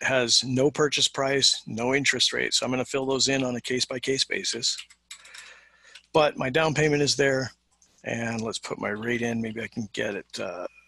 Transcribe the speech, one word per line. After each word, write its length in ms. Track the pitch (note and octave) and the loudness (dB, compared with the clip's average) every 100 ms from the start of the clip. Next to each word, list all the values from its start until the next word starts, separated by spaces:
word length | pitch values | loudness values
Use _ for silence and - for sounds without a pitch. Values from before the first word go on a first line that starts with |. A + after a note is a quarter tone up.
has 420 | - C3 A#2+ - | 0 2 4 2
no 260 | A#2+ B2+ C#3+ | 4 2 2
purchase 380 | - D3+ C#3 - | 4 0 2 0
price, 560 | - C3+ C#3 B2 - - | 0 0 4 2 2 -4
no 280 | A2 B2 | -2 0
interest 380 | C#3 C3+ B2 - | 2 2 2 0
rate. 220 | B2 - | 0 0
So 100 | - | 0
I'm 80 | B2 | 0
gonna 120 | B2+ | -2
fill 220 | B2 C#3 C3+ | -2 -2 -2
those 220 | C3+ A#2+ | 0 2
in 160 | C3+ | 2
on 100 | B2+ | 0
a 60 | A#2+ | -4
case-by-case 640 | - B2+ - B2+ C3 C3+ | -2 -2 -2 -4 -2 -2
basis. 520 | - F#2+ G2 A#2 B2+ - - - _ - - - - - _ _ - - _ | -2 -2 -4 -2 -4 -4 -10 -20 _ -20 -20 -20 -20 -20 _ _ -20 -20 _
But 240 | E3 D3 - | 4 4 2
my 140 | C3 | 0
down 240 | C#3+ D#3+ | 2 2
payment 280 | C#3 D#3 D3 | 4 2 4
is 120 | C#3+ | 2
there. 380 | - C#3 C3 C3 - _ _ _ _ | 4 2 2 -2 -8 _ _ _ _
And 380 | - A#2 A#2 A2+ | -8 -4 -4 -4
let's 180 | A2+ G2 | -4 -6
put 220 | - - | -8 -6
my 80 | G2+ | -4
rate 340 | G#2 A#2 A#2+ | -4 -2 -2
in. 180 | A#2 A2+ | 0 -2
Maybe 200 | A2+ A2 | -4 -6
I 80 | A2 | -8
can 200 | - G#2 | -6 -6
get 240 | - A2 G2 | -4 -4 -4
it, 240 | - - | -8 -8
uh, 260 | G2 F2 F2+ - | -8 -8 -10 -12